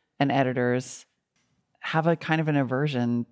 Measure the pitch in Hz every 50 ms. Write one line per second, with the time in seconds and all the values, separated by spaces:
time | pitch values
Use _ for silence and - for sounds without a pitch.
0 | _ _ _ - 143 139 127 135 131 127 123 127 123 123 123 127 127 - - -
1 | - _ _ _ _ _ _ _ _ _ _ _ _ _ _ _ - - - 160
2 | 156 170 165 - - - 160 160 156 156 147 143 135 117 127 131 147 151 139 123
3 | 120 120 120 120 117 -